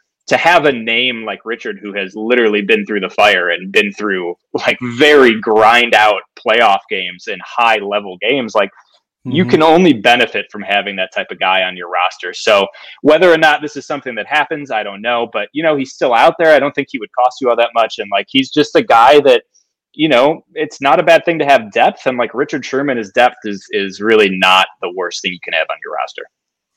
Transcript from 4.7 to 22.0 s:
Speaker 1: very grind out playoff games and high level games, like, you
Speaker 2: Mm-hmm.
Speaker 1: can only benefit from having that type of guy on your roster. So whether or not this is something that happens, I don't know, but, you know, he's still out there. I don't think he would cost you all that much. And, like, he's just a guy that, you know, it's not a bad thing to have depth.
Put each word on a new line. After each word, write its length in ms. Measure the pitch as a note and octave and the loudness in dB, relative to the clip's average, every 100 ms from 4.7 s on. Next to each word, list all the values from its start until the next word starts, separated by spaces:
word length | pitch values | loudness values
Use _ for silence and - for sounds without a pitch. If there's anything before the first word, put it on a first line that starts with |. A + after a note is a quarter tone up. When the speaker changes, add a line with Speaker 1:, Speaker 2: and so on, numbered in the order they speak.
| G#2+ B2 A#2+ | -6 -8 0
Speaker 1:
very 400 | D3 D3 B2+ A2 | 4 6 6 2
grind 520 | A2+ A2 A2 A#2+ A#2 | 0 4 4 4 2
out 280 | G#2+ G#2+ F#2+ - - | 4 4 0 -6 -8
playoff 420 | A#2 A2+ A2 G2 - | -2 2 2 2 -2
games 380 | G2 F2+ F2+ A2+ | -8 -8 -12 -14
and 140 | F#2 - | -14 -10
high 320 | - A#2 A2 | -2 0 0
level 400 | G2+ G#2 G2+ F#2 | -2 -6 -6 -6
games, 340 | A2 C#3 A2+ G#2+ | -4 -2 -2 -2
like, 140 | G2+ - _ _ _ _ B2+ | -2 -6 _ _ _ _ -4
you 180 | A#2+ | -2
Speaker 2:
Mm-hmm. 80 | A#2+ | 0
Speaker 1:
can 120 | D#3+ | 2
only 300 | D#3+ E3 F3+ | 4 4 4
benefit 520 | A#2 A#2+ B2 A2+ G#2 - | 4 2 2 0 -4 -8
from 100 | G#2 | -12
having 340 | F#2+ G2+ G2+ G2 | -4 -4 -4 -6
that 140 | F#2 | -6
type 140 | G2+ F#2 | -6 -8
of 80 | F#2 | -4
guy 240 | F#2+ F#2+ | 0 0
on 120 | F#2 F2+ | -2 -6
your 140 | F2 | -6
roster. 440 | F2+ F2+ - F2+ | -2 -2 -4 -12
So 340 | F2+ A2+ G2+ G2 - - - | -6 2 2 0 -6 -20 -2
whether 300 | C#3+ D#3+ F3+ | 2 4 4
or 40 | D#3+ | 4
not 240 | D#3 D3 | 4 2
this 140 | D3+ C#3 | -4 -12
is 100 | - | -10
something 300 | C#3+ B2+ A2+ | -10 -8 -10
that 120 | G2 | -4
happens, 420 | D3 C#3+ D#3 C3+ | -4 -4 -8 -6
I 120 | A2 | -6
don't 180 | G2+ G2 | -6 -8
know, 280 | A#2 A#2 A#2 | -4 -4 -4
but, 160 | A2 G#2 | -6 -8
you 80 | C#3+ | -4
know, 120 | D#3+ D3 | -2 -2
he's 180 | C3 | -4
still 200 | - C#3 | -4 0
out 220 | A#2 C#3+ - | 2 2 2
there. 140 | D#3+ | 2
I 60 | C#3+ | 4
don't 140 | C#3 | 2
think 140 | C#3+ C3+ | -4 -8
he 80 | B2+ | -10
would 120 | G#2 | -8
cost 280 | - B2 - | -2 -2 0
you 80 | B2 | -2
all 60 | A#2 | 0
that 140 | A#2 | 0
much. 260 | A#2 A2 - | 0 -2 -4
And, 100 | G2+ | -6
like, 160 | G2+ G2+ | -6 -2
he's 200 | C3+ C3 | -4 -2
just 240 | D3+ D3 E3 | -2 0 0
a 60 | |
guy 360 | A2+ A#2 B2+ D3 | 2 6 6 6
that, 220 | C3+ A#2+ - _ _ _ _ | 6 2 0 _ _ _ _
you 140 | - D#3 | -6 0
know, 340 | A#2+ C#3+ E3 _ D#3 | 2 2 -2 _ -10
it's 240 | D3+ - | -10 -4
not 200 | C#3 E3+ | 0 2
a 20 | |
bad 200 | E3+ D#3+ F3 | 4 2 2
thing 120 | D#3+ | -2
to 60 | C#3+ | 2
have 260 | C3 G#2+ | 0 0
depth. 340 | A2+ E3 - | 0 0 0